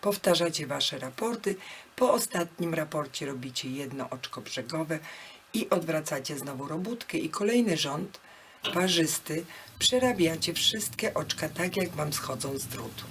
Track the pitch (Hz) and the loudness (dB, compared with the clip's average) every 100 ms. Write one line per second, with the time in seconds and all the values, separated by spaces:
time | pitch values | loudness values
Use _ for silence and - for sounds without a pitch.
0 | 208 202 - 170 170 160 139 143 - 135 | 2 2 4 4 4 0 -4 0 0 -2
1 | 131 - 226 240 196 190 - - - - | -8 -4 -2 0 -2 -4 -6 -16 -16 2
2 | 254 240 - 185 170 - 170 160 151 156 | 4 4 2 -2 -2 -2 -2 0 -2 -2
3 | 139 - 143 135 127 123 131 131 139 139 | -4 -6 -6 -6 -6 -6 -6 -6 -6 -6
4 | 127 127 - - 107 - 123 156 156 156 | -8 -8 -8 -10 -8 -6 -4 -4 -2 -4
5 | - - - - - 220 - 190 165 156 | -6 -14 -16 -18 -6 -4 2 2 2 -2
6 | 151 143 127 143 131 135 143 156 190 233 | 0 -4 -4 -6 -6 -6 -6 -4 -4 -6
7 | - 170 160 - 208 240 226 160 147 147 | -4 -2 -2 0 4 6 6 4 2 -2
8 | 196 - - - - - - 170 185 170 | -6 -10 -20 -20 -20 -8 -2 2 4 6
9 | 156 - - 156 - - - - - 254 | 4 2 -2 -6 -6 -14 -18 2 4 6
10 | 254 202 165 165 - 165 - 220 - - | 6 6 4 4 0 2 2 2 -2 0
11 | 220 - - - 156 - 180 196 175 151 | 0 0 -2 -2 -2 0 0 2 0 0
12 | 151 143 - 131 135 135 131 123 113 - | -2 -2 -4 -4 -4 -4 -6 -8 -8 -10
13 | - | -12